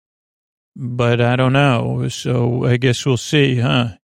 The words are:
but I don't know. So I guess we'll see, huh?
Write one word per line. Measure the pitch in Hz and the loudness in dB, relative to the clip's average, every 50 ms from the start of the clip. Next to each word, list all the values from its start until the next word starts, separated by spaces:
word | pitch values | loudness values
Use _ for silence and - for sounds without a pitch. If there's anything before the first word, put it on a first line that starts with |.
| _ _ _ _ _ _ _ _ _ _ _ _ _ _ _ | _ _ _ _ _ _ _ _ _ _ _ _ _ _ _
but | - 139 123 123 123 120 120 120 117 120 | -12 -10 -8 -4 -2 0 0 2 2 2
I | 120 123 | 2 2
don't | 127 131 131 131 | 2 2 2 2
know. | 139 143 143 123 117 123 123 127 127 127 131 | 2 2 2 2 0 -2 -2 -4 -4 -4 -6
So | - - - 131 123 127 120 120 120 127 131 | -6 -8 -6 -4 -2 0 0 0 -2 0 0
I | 131 120 | 0 0
guess | 120 127 131 120 - - | 2 2 0 0 0 0
we'll | 143 127 | -2 -2
see, | 117 - - - 151 139 139 127 123 | -2 -2 0 2 2 2 2 2 0
huh? | 117 131 147 127 120 113 95 - | 0 0 0 0 0 -2 -6 -10